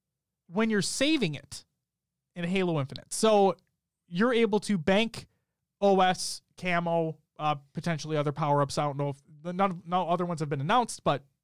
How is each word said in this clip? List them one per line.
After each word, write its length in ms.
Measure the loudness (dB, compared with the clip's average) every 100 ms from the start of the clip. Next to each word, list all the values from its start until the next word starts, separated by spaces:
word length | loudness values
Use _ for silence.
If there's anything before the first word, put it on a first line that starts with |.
| _ _ _ _ _
when 240 | -2 0
you're 100 | 0
saving 540 | 0 0 0 2 0
it 300 | -4 -12 -20 -20 _ _ _ _ _ _
in 100 | -8
Halo 360 | -2 0 0 0
Infinite. 320 | -4 -8 -10
So 440 | 0 4 6 4 2 _ _ _ _ _
you're 240 | 0 2
able 280 | 2 2 0
to 180 | 0 -2
bank 480 | 2 2 0 -4 -18 _ _ _ _ _
O 200 | 2 4
S, 400 | 4 2 -4 -10 _ -10
camo, 560 | -2 -2 0 0 -2 -6 _ -6
uh, 160 | -4 -4 -6
potentially 460 | -8 -4 -4 -2 -2
other 140 | -2
power-ups. 440 | -2 0 2 2 -2
I 80 |
don't 140 | -4 -4
know 100 | -6
if, 440 | -6 _ -14 -8
none, 280 | -2 -2 -2 -4
no 200 | -4 0
other 180 | -2 -2
ones 140 | -4
have 100 | -4
been 100 | -4
announced, 420 | 0 0 0 -2
but 200 | -2 -2 -6 _